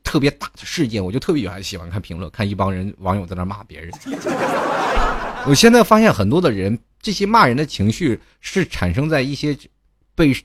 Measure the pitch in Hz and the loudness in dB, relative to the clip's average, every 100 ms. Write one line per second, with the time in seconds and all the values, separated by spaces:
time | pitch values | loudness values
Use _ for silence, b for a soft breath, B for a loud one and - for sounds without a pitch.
0 | - 151 143 - - - - - 127 107 | -2 0 0 -2 -12 -14 -8 -2 -2 -2
1 | 92 127 - 151 90 95 92 90 87 98 | -2 -4 -2 -2 -2 -8 -10 -10 -8 -10
2 | - 82 85 - 101 98 98 92 98 - | -8 -10 -10 -6 -4 -2 -2 -2 -6 -6
3 | 92 101 90 90 92 101 - 76 82 - | -4 -2 -4 -6 -6 -8 -14 -18 -16 -14
4 | 269 - - - - - - - - - | -12 -8 -6 -4 -2 -2 -2 -4 -2 0
5 | - - - - 135 139 226 240 208 220 | 0 -2 -6 -4 0 6 8 8 6 6
6 | 220 - 101 160 170 98 98 117 _ _ | 6 4 2 2 2 0 -2 -2 _ _
7 | 214 180 202 226 143 123 156 - 208 - | -6 -2 2 4 4 2 -2 0 0 2
8 | 160 110 b b - 196 151 - 90 92 | 0 -2 b b -4 -2 -2 -2 -2 0
9 | 156 147 131 139 151 139 - _ _ _ | 0 0 -2 -2 -4 -4 -8 _ _ _
10 | _ - 151 123 | _ 2 4 2